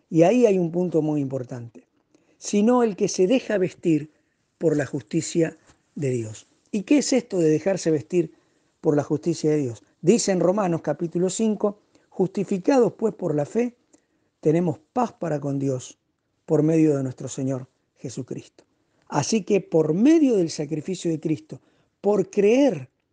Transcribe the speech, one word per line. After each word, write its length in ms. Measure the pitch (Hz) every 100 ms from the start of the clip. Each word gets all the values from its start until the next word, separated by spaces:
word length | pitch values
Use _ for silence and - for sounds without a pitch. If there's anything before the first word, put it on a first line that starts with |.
| _
y 140 | 165
ahí 220 | 170 247 226
hay 140 | 190
un 120 | 165
punto 300 | 175 180 160
muy 200 | 151 151
importante, 680 | 135 135 123 123 117 - _ _ _ _ _ _
sino 460 | - 208 220 247
el 120 | 226 180
que 120 | 196
se 200 | - 185
deja 300 | 254 - 208
vestir 540 | 180 - 175 151 151 _ _ _ _ -
por 200 | 165 147
la 80 | 127
justicia 720 | 143 - 165 - 170 160 - _ _ _ 214
de 140 | 135
Dios. 380 | 127 110 107 - _ _
¿Y 120 | 214
qué 160 | 185 294
es 140 | -
esto 260 | 254 - 185
de 100 | 156
dejarse 400 | 151 190 185 165
vestir 460 | 151 - 180 160 _ _ _ _ _
por 160 | 165 147
la 80 |
justicia 460 | 135 147 170 156 156
de 80 | 151
Dios? 260 | 127 113 _ _
Dice 300 | 156 226 202
en 80 | 180
Romanos 420 | 170 208 185 160
capítulo 500 | - 147 170 175 180
cinco, 480 | - 220 208 208 208 _ _ _
"Justificados 840 | - 175 208 185 196 226 269 214
pues 220 | - 220 -
por 180 | 175
la 140 | 147 143
fe, 280 | 220 240 - _ _ _ _ _ _
tenemos 400 | 156 165 180 131 _
paz 180 | - 233
para 280 | - 170 147
con 180 | 139 139
Dios 400 | 135 127 - - _ _ _ _ -
por 160 | 151
medio 340 | 156 160 156 139
de 60 |
nuestro 260 | 131 - 139
Señor 400 | - 131 131 135 _ _ _
Jesucristo". 720 | 123 - 123 - - _ _ _ _ _ -
Así 360 | - - 226
que 180 | 180 196
por 340 | - 165 151 170
medio 400 | 262 330 269 208
del 160 | 160
sacrificio 580 | - 143 151 185 180 170
de 100 | 156
Cristo, 400 | 160 151 - 131 _ _ _ _
por 280 | 202 208 175
creer 600 | 208 202 254 285 156 127 _ _